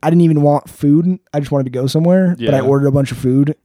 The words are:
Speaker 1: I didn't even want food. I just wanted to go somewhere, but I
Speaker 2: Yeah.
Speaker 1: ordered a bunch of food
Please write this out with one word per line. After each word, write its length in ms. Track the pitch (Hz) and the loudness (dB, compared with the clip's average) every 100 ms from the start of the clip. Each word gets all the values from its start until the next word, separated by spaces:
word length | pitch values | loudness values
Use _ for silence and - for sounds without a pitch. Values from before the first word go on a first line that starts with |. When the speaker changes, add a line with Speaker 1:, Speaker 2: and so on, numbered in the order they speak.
Speaker 1:
I 80 | 151 | 0
didn't 100 | 170 | 2
even 220 | 170 151 | 2 2
want 260 | 147 147 - | 2 0 -4
food. 500 | - 143 151 170 185 _ | -6 0 2 0 -4 _
I 80 | 147 | -8
just 100 | 139 | -4
wanted 140 | 143 | -4
to 60 | 131 | -4
go 160 | 123 131 | -4 -4
somewhere, 500 | 156 165 185 185 175 | -2 2 2 2 -2
but 140 | 117 | -2
I 60 | 139 | -2
Speaker 2:
Yeah. 80 | 131 | 2
Speaker 1:
ordered 220 | 139 139 | 0 2
a 40 | |
bunch 180 | 139 135 | 0 -2
of 60 | 120 | -4
food 400 | 127 131 143 151 | -2 0 0 -4